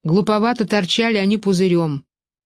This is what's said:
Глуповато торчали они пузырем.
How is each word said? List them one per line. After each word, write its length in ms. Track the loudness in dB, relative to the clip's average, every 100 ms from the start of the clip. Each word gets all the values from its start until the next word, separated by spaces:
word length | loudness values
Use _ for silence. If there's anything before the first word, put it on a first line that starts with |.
Глуповато 640 | 0 0 2 0 0 -2 -2
торчали 480 | -2 -2 -2 0 0
они 220 | 0 0
пузырем. 680 | 0 0 2 2 0 -4 _ _ _ _